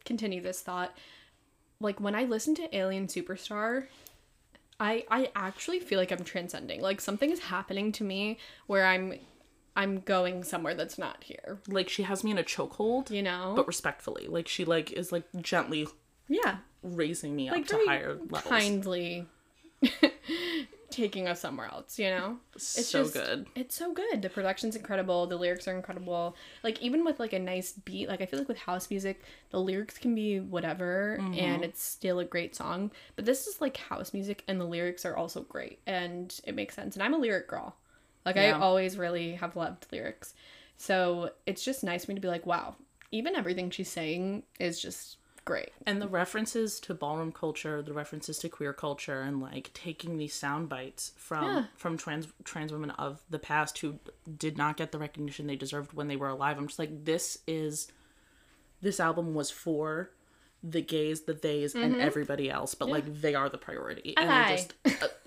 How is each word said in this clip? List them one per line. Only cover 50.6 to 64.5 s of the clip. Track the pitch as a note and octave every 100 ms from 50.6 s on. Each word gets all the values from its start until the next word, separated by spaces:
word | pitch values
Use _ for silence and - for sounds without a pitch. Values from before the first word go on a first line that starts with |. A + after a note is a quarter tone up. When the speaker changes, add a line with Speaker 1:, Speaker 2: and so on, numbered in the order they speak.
| E3
Speaker 2:
bites | C3 C3 - - -
from, | - D#3
Speaker 1:
Yeah. | D3 F4+ A3 -
Speaker 2:
from | F3 E3
trans, | - D3+ D#3 - -
trans | D#3+ D#3
women | D3+ D3+
of | - C#3+ D3+ -
the | D#3
past | - D3+ D3 -
who | D#3 D3+ - - - D3+
did | D#3 D3+
not | D3 D3+
get | D#3+
the | D#3
recognition | D3+ - D3 C#3+ D3
they | C#3
deserved | C3+ D3 C#3+
when | D3+ D3
they | C#3
were | C#3
alive. | C3+ C#3 C#3+
I'm | D3
just | -
like, | D#3 D#3 D3+
"This | E3 - - -
is, | D#3+ D3+ D3+ - - - _ _ _ _ - _ -
this | G3 G3
album | E3 D#3+ E3+
was | D#3 C#3
for | - E3+ D3+ D#3 D#3 F#3+ - _ _ _ _
the | E3 E3
gays, | - D#3+ D3+ D#3
the | -
theys, | D3+ D#3+ D3 D3 A#3+
and | A#3+ B3
Speaker 1:
Mm-hmm. |
Speaker 2:
everybody | D3+ D3 C#3+ C#3+ C3+
else, | C#3 C#3 -
but, | B2+
Speaker 1:
Yeah. | D3+
Speaker 2:
like, | D3 D3
they | D#3 C#3+
are | C#3
the | C3+
priority." | - - - D#2 - D4+
Speaker 1:
Ally. | E4
Speaker 2:
And |
I | C4 A3